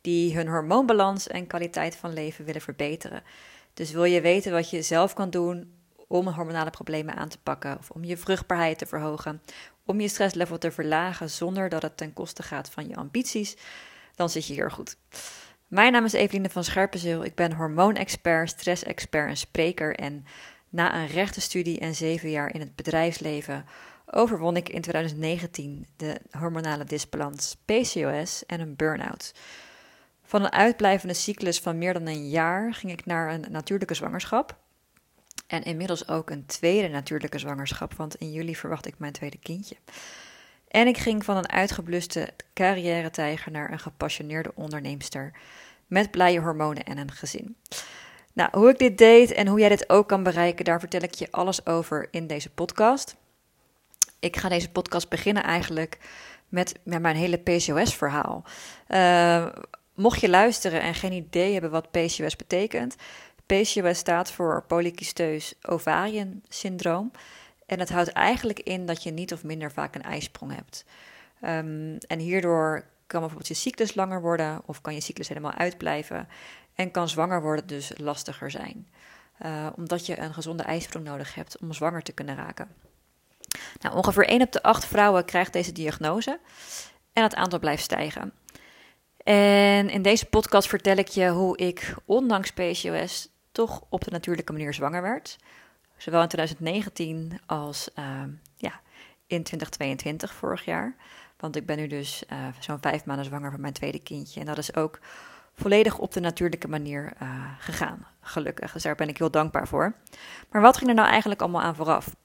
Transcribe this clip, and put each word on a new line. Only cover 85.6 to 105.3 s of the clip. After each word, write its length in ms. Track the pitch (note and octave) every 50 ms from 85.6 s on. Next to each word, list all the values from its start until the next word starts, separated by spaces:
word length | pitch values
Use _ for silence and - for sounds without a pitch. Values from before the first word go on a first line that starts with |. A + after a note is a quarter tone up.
| F3 F3 F3+
diagnose 640 | E3+ D#3+ D3+ D3+ - - D#3 E3 G#3+ A#3 - C#4 E4+ _ _ - - - - - - - - _ _ _ _ _
en 100 | - A3+
het 120 | G#3+ -
aantal 240 | - F3+ F#3 F3 E3+
blijft 240 | - D#3 D3 D#3 -
stijgen. 500 | - - - D3+ D3+ D3+ - - G3 - _ _ - - - - - - - - - _ _ _ _ _ _ -
En 640 | - G#3 G3+ G3+ G3+ G3+ G3+ G3+ G3+ G3+ G3+ G3+ G3+
in 120 | - G3+ F#3
deze 240 | G3 G#3+ A3+ -
podcast 420 | - - G#3+ G#3+ - - G3+ G3 -
vertel 280 | - G3 - G3+ G3
ik 120 | F#3+ G3 -
je 200 | - G3+ F#3 F3+
hoe 280 | E3+ F3 F#3+ F#3 F3+
ik, 380 | - F3+ F3+ F3 F3+ - - - - _
ondanks 480 | - G3 A#3+ C4 B3 A3 F#3+ F#3+ - -
P 80 | - F#3 E3+ E3+
C 120 | F3 -
O 220 | F3 E3 D#3+ E3
S, 220 | F#3 - - - - _ _ _ _ _
toch 320 | - A3+ A3+ - - - _
op 160 | - F3+ -
de 60 | -
natuurlijke 420 | - E3+ - - F3 D#3+ E3 - D#3
manier 220 | D#3 D3+ D3 C#3+
zwanger 280 | C#3+ C#3 C#3 D#3+ F3 F3+
werd. 340 | F#3+ A#3 D4+ _ - - - _ _ - - - _ _ _ _ _ _
Zowel 260 | _ - - D#3+ E3+ E3+
in 60 | E3+
tweeduizend 320 | - E3 D#3+ D#3+ D#3+ C#3
negentien 800 | E3 D#3+ F3 G3+ G#3 G3 - - E3+ D#3+ D#3+ D#3+ D#3+ E3 E3+ F#3 _
als, 460 | _ D#3+ D#3 D3 D3 C#3+ - - - _
ehm, 360 | - D3 C#3 C3+ C3+ C#3 C#3 C#3+ D#3 _ - _
ja, 240 | _ - - - - _ _ _ - - - _ _ _
in 160 | _ F3 E3+ E3
twintig 260 | - - E3 D#3 -
tweeëntwintig, 640 | - - D3+ C3+ C3+ C3+ - - D3+ D#3+ - - -
vorig 300 | - - - F#3 F3 -
jaar. 320 | - E3 E3 - A#3 C4 _ - - - - - - _
Want 200 | _ - D#3+ D3+
ik 100 | D#3 D3+
ben 100 | D#3+ D#3
nu 100 | D3 D3+
dus, 400 | D3 D3 C#3+ C#3+ C#3 - - -
eh, 120 | _ - C3+ C3 C3 C3 -
zo'n 200 | - - D3+ C#3+
vijf 240 | - D#3 D3 D3+ -
maanden 200 | - C#3 C#3 C#3
zwanger 260 | C3+ C#3 D3 D3 C#3
van 100 | C#3 C#3+
mijn 120 | C#3 C#3+ C#3
tweede 300 | - - C#3+ C#3+ D3+ _
kindje. 380 | - E3+ D3 C#3+ - - -
En 60 | D#3
dat 120 | D3+ D3+ D3
is 160 | D3 - -
ook 240 | - D#3 D#3 D#3 - _ - - - - -